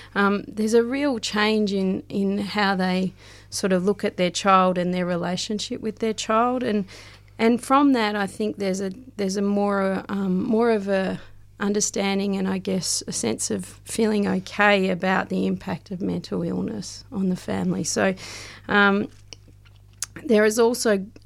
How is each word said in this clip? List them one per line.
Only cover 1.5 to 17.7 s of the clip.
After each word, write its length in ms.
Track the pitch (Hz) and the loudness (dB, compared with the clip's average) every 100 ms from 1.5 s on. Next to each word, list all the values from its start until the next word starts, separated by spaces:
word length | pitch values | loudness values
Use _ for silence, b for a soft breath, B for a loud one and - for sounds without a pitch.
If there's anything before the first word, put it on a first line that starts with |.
| 220 208 | 2 2
in, 280 | 196 190 190 - | 0 0 -2 -4
in 300 | - 196 202 | -2 -2 -2
how 340 | 202 208 196 190 | -2 0 0 2
they 380 | 185 185 185 - B B B | 0 0 -2 -6 B B B
sort 200 | - 196 | -4 0
of 140 | 185 185 | 2 2
look 180 | 202 | 0
at 140 | 202 - | -2 0
their 140 | 180 | -2
child 480 | 175 196 190 185 180 | 0 4 6 6 2
and 120 | 180 | 0
their 120 | 180 175 | 0 0
relationship 760 | 175 175 180 - 208 - - | -2 -2 -4 -4 -6 -6 -8
with 180 | 220 208 | -6 -4
their 140 | 226 | -4
child, 500 | 214 - 220 247 254 | -2 0 2 2 0
and, 220 | 247 208 190 B B B B - | 0 -2 -2 B B B B 0
and 260 | 226 240 | 2 2
from 300 | - 277 285 | 4 6 6
that 220 | 254 214 208 | 4 2 0
I 100 | 196 | -2
think 320 | - 214 - | -2 -4 -2
there's 240 | 196 190 | -2 -2
a, 100 | 196 185 - - | -4 -8 -12 -6
there's 200 | 196 196 | -4 0
a 60 | |
more, 600 | 202 202 202 196 190 190 - | 0 2 2 2 0 -2 -4
um, 340 | 196 196 185 | -4 0 0
more 280 | - 220 240 | 2 2 4
of 160 | 220 196 | 2 2
a 320 | 190 185 185 B - - - | 0 0 -4 B -20 -16 -4
understanding 760 | 202 208 208 220 196 196 202 196 | -2 0 -2 -2 -2 0 0 -2
and 120 | 190 | -2
I 120 | 190 | -2
guess 420 | 190 190 - - - | -2 -4 -2 -4 -6
a 40 | |
sense 380 | 180 - 233 - | -4 -4 -2 -4
of 140 | 202 180 - | -4 -8 -14
feeling 440 | - - 220 214 196 | -8 -2 0 2 0
okay 640 | 190 185 - 208 202 190 | -2 -4 2 4 4 2
about 400 | 180 190 190 - | 0 0 0 -2
the 180 | 190 190 | -2 -2
impact 420 | 185 - 180 - | -2 -6 -8 -8
of 100 | 180 | -6
mental 420 | 190 175 175 180 | -4 -4 -4 -6
illness 600 | 170 185 196 214 - - - | -4 -4 -4 -6 -10 -14 -10
on 180 | 220 190 | -4 -2
the 60 | 180 | -2
family. 480 | - 196 180 | -4 -4 -2